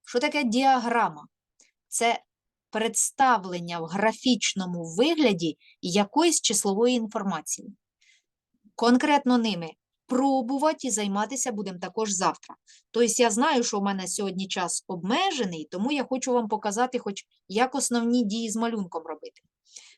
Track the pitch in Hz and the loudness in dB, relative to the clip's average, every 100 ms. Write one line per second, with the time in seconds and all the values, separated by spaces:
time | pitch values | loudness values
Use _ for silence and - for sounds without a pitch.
0 | - 247 294 294 254 240 269 262 233 233 | -6 -2 0 0 0 2 4 4 2 0
1 | 190 151 - _ _ _ _ _ _ - | 0 -2 -20 _ _ _ _ _ _ 0
2 | 233 - _ _ _ _ _ 220 226 220 | 0 0 _ _ _ _ _ -4 -2 0
3 | - - 262 220 185 180 170 170 165 196 | -2 4 4 4 0 -8 -6 -6 -4 0
4 | 214 220 254 220 - 196 185 175 165 165 | 0 2 2 2 0 -2 -4 -6 -4 2
5 | 285 330 254 185 165 - _ _ 180 185 | 2 4 4 2 -2 -4 _ _ -2 0
6 | 202 294 339 311 - 208 202 196 247 247 | 2 2 4 2 0 0 0 2 4 2
7 | 220 214 196 160 - - - 202 _ _ | -2 -4 -4 -4 -6 -10 -10 -20 _ _
8 | _ _ _ _ _ _ _ - 233 247 | _ _ _ _ _ _ _ 0 4 4
9 | 302 285 262 247 226 175 160 - _ _ | 4 2 4 2 2 -4 -8 -14 _ _
10 | - 254 277 269 233 269 302 311 262 214 | -4 0 2 2 0 0 0 0 -4 -2
11 | 208 196 214 262 262 208 196 180 185 220 | -2 -2 -2 -4 -4 -4 -8 -8 -8 -4
12 | 214 180 175 - - - _ - _ 226 | -4 0 0 -2 -10 -20 _ -20 _ 0
13 | 240 226 233 208 302 269 240 208 196 190 | 2 4 2 4 2 2 0 -2 -2 -4
14 | 180 - 196 180 190 202 175 - - 180 | -6 -4 -4 -4 -4 -4 -4 -4 -6 -6
15 | 185 285 381 294 202 165 151 180 233 294 | -2 0 0 0 -4 -6 -8 -4 -2 -2
16 | - 262 262 240 220 226 208 202 247 240 | -2 -4 0 0 0 -2 -2 -2 -2 -2
17 | 214 196 - _ - 196 254 269 - 240 | -6 -10 -12 _ -4 0 0 0 -2 0
18 | 233 247 208 226 226 220 233 226 180 165 | 2 2 2 -2 -2 -2 -2 -2 -6 -8
19 | 160 151 - _ _ _ _ - - | -8 -12 -14 _ _ _ _ -20 -20